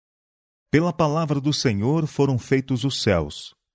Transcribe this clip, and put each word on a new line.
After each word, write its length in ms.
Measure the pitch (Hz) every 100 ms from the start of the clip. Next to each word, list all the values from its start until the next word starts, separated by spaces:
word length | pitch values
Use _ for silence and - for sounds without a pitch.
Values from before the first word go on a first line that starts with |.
| _ _ _ _ _ _ _
Pela 200 | 143 175
palavra 480 | 165 156 151 156 143
do 140 | 139
Senhor 540 | 143 131 101 113 160 156
foram 320 | - 139 123
feitos 440 | - 135 131 127
os 160 | 135 -
céus, 540 | 113 87 73 - - - _